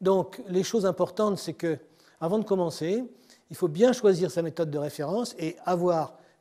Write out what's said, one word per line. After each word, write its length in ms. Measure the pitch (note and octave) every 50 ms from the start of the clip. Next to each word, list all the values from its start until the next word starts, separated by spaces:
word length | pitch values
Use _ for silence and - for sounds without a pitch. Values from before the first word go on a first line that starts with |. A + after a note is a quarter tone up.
Donc, 400 | F#3 F#3 F#3+ F#3+ F3 F#3+ - - B3 G3+
les 160 | F3 F#3 F#3+
choses 220 | - - A#3 F#3+
importantes, 520 | F#3+ F3 - F#3 F3 - - G#3+ G#3 G3+ E3
c'est 160 | - - D#3
que, 260 | - - E3+ D#3 C3+ - - _ _ _ _ _ _
avant 180 | D#3+ E3 F#3+ A3+
de 60 | G#3+
commencer, 580 | - G3 F#3+ F3 E3 - - D#3 E3 F#3+ A#3 C4 A#3+ - - _ - - _ _ _
il 60 | D#3+ -
faut 100 | F#3 E3+
bien 240 | D3 E3 A3+ B3+
choisir 400 | B3 A#3+ G#3+ G#3 F#3+ D#3+ F#3 E3
sa 100 | - E3+
méthode 300 | E3 D#3+ C#3 - E3+ D#3
de 60 | C#3+ D3
référence 580 | C#3+ D3 C#3+ - D3 C#3+ F3+ A3+ B3 - - -
et 200 | E3 D#3+ - - -
avoir 520 | - F3+ F3 F3 F3+ F3 D#3+ D3+ - - - - _ _ _